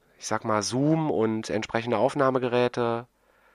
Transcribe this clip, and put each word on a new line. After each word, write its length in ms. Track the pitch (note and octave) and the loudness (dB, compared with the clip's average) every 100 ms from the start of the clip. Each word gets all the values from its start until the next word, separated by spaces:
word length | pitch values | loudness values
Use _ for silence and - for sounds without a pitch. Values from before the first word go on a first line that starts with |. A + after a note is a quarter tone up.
| _ _ | _ _
ich 80 | - | -4
sag 180 | G#2+ | -4
mal, 180 | A2+ G#2+ | 0 -2
Zoom 480 | G#2 B2 C#3+ D#3+ D3+ | 0 0 2 0 0
und 400 | G#2 A2 A2 A2 | 0 0 0 -2
entsprechende 480 | F#2 A2+ A#2 A2+ A2 | -4 -2 -4 0 2
Aufnahmegeräte, 1080 | B2+ D3 C3+ C3 B2 B2 A#2+ B2 A#2 A#2 B2 _ _ _ _ | 2 2 2 2 0 2 2 0 -2 -2 -8 _ _ _ _